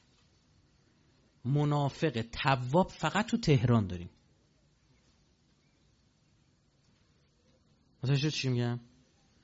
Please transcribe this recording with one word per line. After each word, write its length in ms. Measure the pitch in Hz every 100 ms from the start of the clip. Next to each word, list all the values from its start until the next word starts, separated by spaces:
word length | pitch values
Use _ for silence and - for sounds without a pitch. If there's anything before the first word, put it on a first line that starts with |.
| _ _ _ _ _ _ _ _ _ _ _ _ _ _
منافق 800 | 120 143 147 147 139 - 160 117 110
تواب 580 | - 139 135 123 160 185
فقط 360 | - 156 190 226
تو 100 | 233
تهران 500 | 175 139 120 117 95
داریم. 240 | 90 85 _ _ _ _ _ _ _ _ _ _ _ _ _ _ _ _ _ _ _ _ _ _ _ _ _ _ _ _ _ _ _ _ _ _ _ _ _ _ -
متوجه 280 | 127 139 151
شد 60 | -
چی 120 | 131
می‌گم؟ 320 | 123 120 120 - _ _ _ _ _